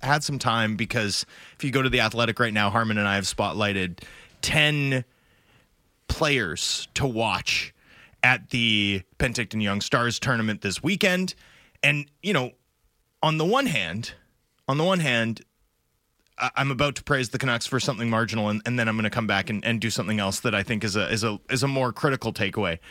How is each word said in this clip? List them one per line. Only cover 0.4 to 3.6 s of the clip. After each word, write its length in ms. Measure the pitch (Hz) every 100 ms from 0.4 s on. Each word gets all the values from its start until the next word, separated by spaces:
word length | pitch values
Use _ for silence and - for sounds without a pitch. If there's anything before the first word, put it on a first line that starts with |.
| 123 113 110 107
because 480 | 113 120 104 - - - - -
if 80 |
you 60 | 139
go 100 | 135
to 60 | 131
The 100 | 123
Athletic 380 | 110 117 117 -
right 120 | 120
now, 160 | 107 101
Harmon 260 | 113 110 107
and 100 | 101
I 60 | 98
have 100 | 92
spotlighted 760 | - 104 85